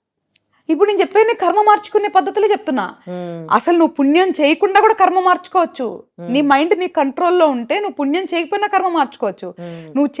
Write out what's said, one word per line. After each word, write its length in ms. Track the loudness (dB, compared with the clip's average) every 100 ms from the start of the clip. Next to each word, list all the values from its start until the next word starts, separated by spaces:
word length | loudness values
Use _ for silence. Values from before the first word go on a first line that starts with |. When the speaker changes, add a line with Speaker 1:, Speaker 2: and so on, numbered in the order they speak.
| _ _ _ _ _ _ -4
Speaker 1:
ఇప్పుడు 200 | 0 0
నేను 120 | 0
చెప్పేది 340 | 0 2 2
కర్మ 280 | 0 0 2
మార్చుకునే 460 | 2 2 0 -2 0
పద్ధతులే 400 | 0 0 0 0
చెప్తున్నా. 420 | 0 -2 -4 -4 -10 -14
Speaker 2:
మ్మ్. 400 | -12 -10 -12 -2
Speaker 1:
అసలు 280 | 0 2 2
నువ్వు 160 | 2
పుణ్యం 360 | 2 2 2 2
చేయకుండా 500 | 2 2 2 2 4
కూడా 140 | 4
కర్మ 260 | 4 2 2
మార్చుకోవచ్చు. 840 | 2 0 0 -2 -2 -4 -8 -8 -16 -16
Speaker 2:
మ్మ్. 120 | -4
Speaker 1:
నీ 80 | -2
మైండ్ 380 | 2 2 2 0
నీ 80 | 0
కంట్రోల్లో 600 | -2 -2 0 0 2 2
ఉంటే 280 | 0 -4
నువ్వు 180 | -4 -4
పుణ్యం 320 | -4 -2 -2
చేయకపోయినా 420 | -2 -4 -4 -4 -2
కర్మ 220 | -2 -2
మార్చుకోవచ్చు. 600 | -2 -4 -4 -6 -6 -12
Speaker 2:
మ్మ్. 480 | -14 -14 -14 -8 -2
Speaker 1:
నువ్వు 120 | -2 0